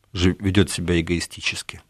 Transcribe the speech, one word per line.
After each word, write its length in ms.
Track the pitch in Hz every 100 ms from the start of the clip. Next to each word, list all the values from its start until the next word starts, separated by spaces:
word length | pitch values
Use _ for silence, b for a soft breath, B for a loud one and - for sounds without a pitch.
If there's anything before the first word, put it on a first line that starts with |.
| _
жи-, 220 | - 90 87
ведет 300 | 101 95 90
себя 300 | - 87 87
эгоистически. 840 | 82 87 - - - - - -